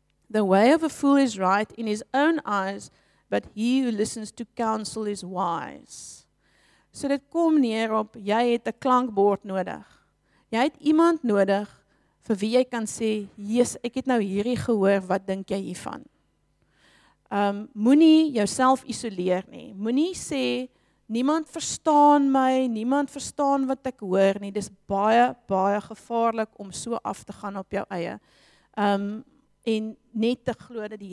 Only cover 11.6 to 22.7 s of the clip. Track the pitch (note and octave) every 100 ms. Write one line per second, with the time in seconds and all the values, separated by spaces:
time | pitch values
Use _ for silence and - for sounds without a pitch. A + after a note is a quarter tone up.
11.6 | G#3 _ _ _ _ _ - G3+ A3 B3
12.6 | B3+ A#3 G#3+ - A3+ G#3+ G3 - G3+ A#3
13.6 | A#3+ - A#3+ C4 C4 A#3+ G3+ G3 A3 B3
14.6 | - A3 G3 G3 F#3 F#3+ F#3+ F#3+ - G3
15.6 | F#3 F3+ - - - _ _ _ _ _
16.6 | _ _ _ _ _ _ _ G3+ G3+ G3+
17.6 | G#3+ G#3 A3 D4 D#4+ D#4 D#4 A#3+ G3+ -
18.6 | C4 C4+ - A3+ A#3 F#3+ F3+ F3+ F#3 -
19.6 | D#3+ G3 G#3+ C4 F4 F4+ - C#4+ B3 B3
20.6 | B3+ _ _ _ - A3+ C4 D#4+ D#4 E4
21.6 | - - - D4 D4 D4 C#4 C4+ C4 C4
22.6 | C4